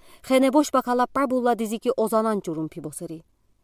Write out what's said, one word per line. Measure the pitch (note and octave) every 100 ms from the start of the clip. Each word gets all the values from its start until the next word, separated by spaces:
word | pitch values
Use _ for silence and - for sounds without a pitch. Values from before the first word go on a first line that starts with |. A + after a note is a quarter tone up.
| - -
Xene | - C4 C4+
boş | C#4 C#4+
bakala | C4 B3 B3 B3 C4+
babulla | C#4 B3+ A#3+ A3
dizi | A3 A3
ki | B3
ozanan | - A3 A3 A3 G#3
curun | F3+ D#3 D#3
pi | E3+
boseri. | D3 - E3+ E3 - _ _ _